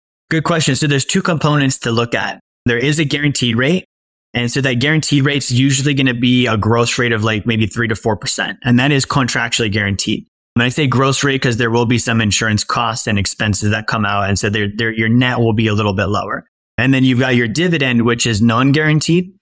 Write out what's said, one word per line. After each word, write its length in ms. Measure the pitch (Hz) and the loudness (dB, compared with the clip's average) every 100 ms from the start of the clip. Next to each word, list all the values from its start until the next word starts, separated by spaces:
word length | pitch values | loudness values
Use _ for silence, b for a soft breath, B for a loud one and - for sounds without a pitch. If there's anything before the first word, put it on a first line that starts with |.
| _ _ _ | _ _ _
Good 140 | 160 | -2
question. 320 | 151 165 147 131 | 0 0 0 0
So 100 | 151 | 0
there's 180 | 143 | 0
two 160 | - 196 | 0 -2
components 580 | 190 160 151 147 135 131 | 0 0 2 2 2 0
to 120 | 123 | 0
look 220 | 117 117 | 0 0
at. 260 | 110 101 - _ _ | -2 -6 -10 _ _
There 140 | - 117 | -2 0
is 200 | 135 151 | 0 0
a 60 | |
guaranteed 520 | 147 143 147 135 123 113 | 0 0 -2 0 0 0
rate. 280 | 131 180 - _ _ _ _ | 0 0 -4 _ _ _ _
And 180 | 120 120 | -4 -2
so 120 | 139 | -2
that 180 | 131 120 | -2 0
guaranteed 460 | 143 156 139 147 135 | 0 0 2 2 2
rate's 260 | 143 - | 0 0
usually 400 | 123 135 143 139 | 2 2 2 0
gonna 220 | 139 131 | 0 0
be 320 | 117 123 123 120 | 2 2 2 2
a 100 | 110 | 0
gross 420 | 104 117 117 - | 2 2 2 0
rate 140 | 120 | 0
of, 100 | 113 | 0
like, 220 | 110 110 | 0 -2
maybe 220 | 120 113 107 | -2 0 -2
three 220 | - 113 | -2 -4
to 60 | |
four 220 | 110 117 104 | -2 -2 -4
percent. 400 | - - 101 - | -4 -4 -4 -6
And 140 | - 123 | 0 2
that 140 | 135 | 2
is 120 | 143 | 0
contractually 680 | - 143 123 127 117 - 113 | 0 -2 -2 -2 -4 -2 -2
guaranteed. 540 | 104 101 98 - 110 - _ _ | -2 -2 -2 -4 -6 -8 _ _
When 100 | - | -2
I 60 | 120 | 0
say 160 | 127 147 | 0 0
gross 360 | 123 135 131 | 2 2 0
rate, 200 | 139 135 | 0 0
'cause 160 | 127 113 | -2 0
there 120 | 120 | 0
will 160 | 117 117 | 0 2
be 120 | 120 | 0
some 220 | - 113 | 0 0
insurance 420 | 110 95 113 107 | 0 0 0 0
costs 420 | - - 117 110 - | -2 -2 -2 -2 -2
and 120 | 104 | -2
expenses 520 | 98 - 110 101 104 | -2 -2 -2 0 0
that 160 | 107 107 | -2 -2
come 200 | 113 101 | -4 -2
out. 220 | 101 98 | -2 0
And 100 | 98 | 0
so 100 | 117 | 0
they're, 220 | 107 104 | -2 -4
they're, 160 | 104 117 | -4 -4
your 200 | 110 113 | -2 0
net 280 | 120 127 120 | 2 2 2
will 140 | 117 | 0
be 140 | 110 110 | 2 0
a 80 | |
little 200 | 104 107 | 0 0
bit 120 | 95 90 | 0 -2
lower. 400 | 101 95 120 - _ _ - | -2 -4 -8 -12 _ _ -2
And 140 | 127 | 2
then 80 | 131 | 2
you've 160 | 131 123 | 2 2
got 160 | 131 | 2
your 140 | 123 117 | 2 0
dividend, 540 | 104 180 165 135 120 | 0 0 0 0 2
which 220 | 117 117 | 2 0
is 160 | 120 107 | 0 2
non-guaranteed, 920 | 117 117 135 139 156 156 - 165 180 - | 2 4 2 2 2 0 2 0 0 -6